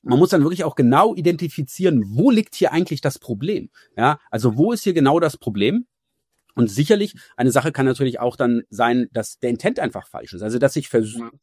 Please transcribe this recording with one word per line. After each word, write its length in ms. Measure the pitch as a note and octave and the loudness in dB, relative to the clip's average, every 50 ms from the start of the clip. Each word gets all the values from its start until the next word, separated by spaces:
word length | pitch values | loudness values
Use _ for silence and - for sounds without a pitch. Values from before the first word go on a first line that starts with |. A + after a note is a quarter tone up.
| _ | _
man 140 | B2 B2+ C3+ | 2 4 4
muss 120 | E3+ F3+ | 4 4
dann 120 | - F3 C#3 | 4 2 2
wirklich 200 | D#3 F3+ F3+ E3+ | 2 0 -2 -6
auch 120 | D3 - | -6 0
genau 380 | - C3+ A#2+ B2 D3 G3 A3+ - | 2 4 4 6 6 4 4 0
identifizieren, 880 | - D#3 F3 E3+ D#3 F3 D3 - - D3 - - - F#3 F#3 D#3+ B2 G#2+ | 0 0 0 0 0 -4 -8 -6 -6 -8 -8 -6 -2 0 2 2 2 0
wo 240 | G2 G#2 B2 F#3+ C#4 | 0 -2 2 2 4
liegt 240 | B3 G#3+ G#3+ _ - | 4 2 0 _ -4
hier 180 | - F#3 - C#3 | -2 -2 0 0
eigentlich 280 | E3 F3+ - D#3+ C3+ | -2 -2 -2 -4 -4
das 180 | - C#3+ - - | -4 -4 -4 -4
Problem? 500 | _ - A#2+ G2+ B2+ E3+ G#3+ - F#2 - _ _ _ _ _ | _ -8 -8 -6 -4 -6 -6 -6 -8 -10 _ _ _ _ _
Ja, 240 | - A2+ C3+ D3+ D3 _ _ | 0 0 0 0 -2 _ _
also 260 | - A2+ G#2+ B2+ G#2+ | -6 0 0 0 2
wo 160 | A#2 D#3+ G#3+ A#3+ | 2 0 0 0
ist 120 | G#3+ - | -2 -2
hier 100 | G#3 F3+ | -2 0
genau 240 | E3 C#3 C3+ D3 E3+ | 2 4 4 4 2
das 180 | E3 D#3 - | 2 0 -2
Problem? 500 | - - B2 G#2 G2+ G2 A#2+ F#3 A#3+ B3 _ _ _ _ _ _ _ _ _ _ _ _ _ _ | -4 -10 -8 -2 0 0 0 0 0 -4 _ _ _ _ _ _ _ _ _ _ _ _ _ _
Und 160 | - A#2+ A2 | -2 0 0
sicherlich, 440 | G2 A2+ D3+ D3 A3 G#3 G3+ G#3 - - - _ _ | 2 -2 2 2 2 2 2 -4 -6 -16 -20 _ _
eine 140 | - A#2+ C3 | 0 0 2
Sache 220 | A#2+ C3+ B2 D#3+ D3 | 2 2 0 -2 -2
kann 120 | - C3 | 0 0
natürlich 360 | C3+ B2+ B2 C#3 C3 A#2 - | 0 0 0 -2 -4 -4 -2
auch 160 | A#2+ B2 A#2+ | -4 -4 -2
dann 260 | - B2+ A#2+ A#2+ A#2 - _ | -2 0 0 0 0 -2 _
sein, 380 | - G#2 A#2+ A#2 B2 B2 A#2+ - _ | -4 -2 0 2 2 0 -2 -2 _
dass 260 | - F#2+ - - _ | -8 -8 -8 -10 _
der 100 | - B2 | -6 -4
Intent 300 | A#2+ - - G3 C4 - | -4 -2 -4 -4 -4 -2
einfach 260 | - A#2 - G2 - | -6 -6 -8 -10 -16
falsch 280 | _ - - - - - | _ -16 -16 -16 -16 -16
ist. 80 | F2 G2+ | -10 -8
Also, 160 | A2 A#2 B2 | -6 -4 0
dass 180 | C3+ C#3 - | 0 0 0
ich 120 | D#3 C#3+ - | -2 -8 0
versuche 420 | - A#2 A2 G#2+ A2+ A#2 A#2 A#2 _ C#3+ | 0 0 0 0 -6 -12 -14 -14 _ _